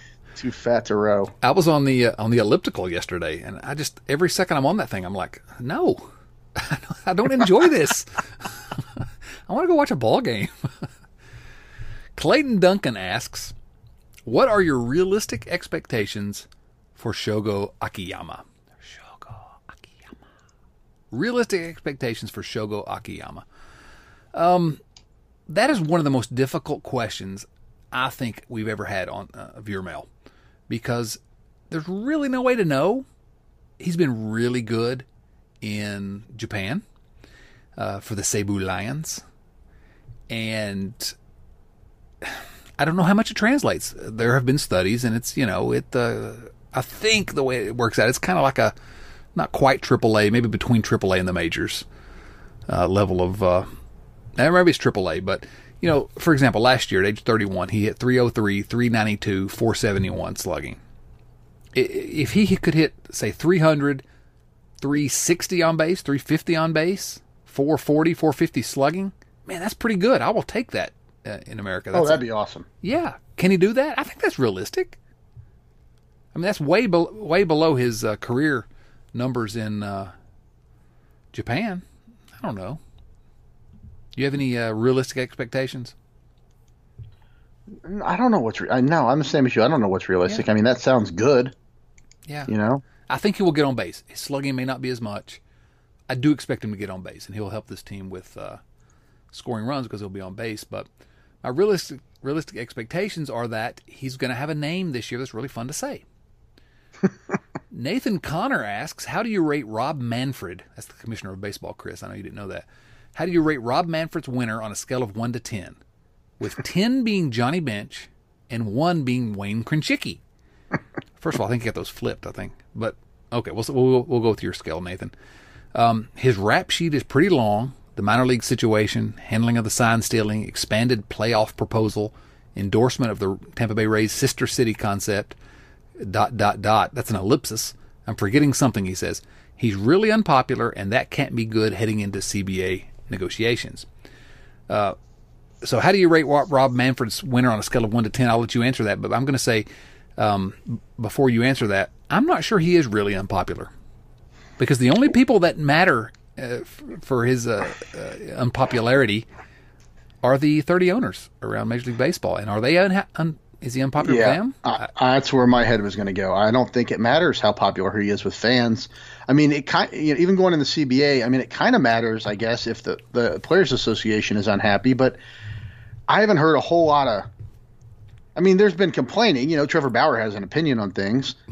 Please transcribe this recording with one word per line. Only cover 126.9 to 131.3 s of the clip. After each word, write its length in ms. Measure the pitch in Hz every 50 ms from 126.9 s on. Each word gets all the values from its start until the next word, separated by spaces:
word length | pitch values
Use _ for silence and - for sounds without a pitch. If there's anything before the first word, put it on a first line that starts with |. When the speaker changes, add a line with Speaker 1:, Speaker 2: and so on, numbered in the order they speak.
| 147
Speaker 2:
is 80 | 131
pretty 260 | 107 - - 135 175 202
long. 460 | 180 135 117 107 104 104 120 135 - - - - -
The 60 | -
minor 240 | 101 107 107 123 127
league 160 | 127 127 117
situation, 720 | - - 131 117 - 113 110 107 107 104 - 120 110 107 107 -
handling 380 | - - 110 110 117 117 117
of 80 | 117 110
the 60 | 107
sign 320 | - - 120 113 113 117
stealing, 440 | 110 - - 113 107 104 107 107 104
expanded 640 | - - - - - 107 107 117 127 127 107 98 -
playoff 480 | - - 107 113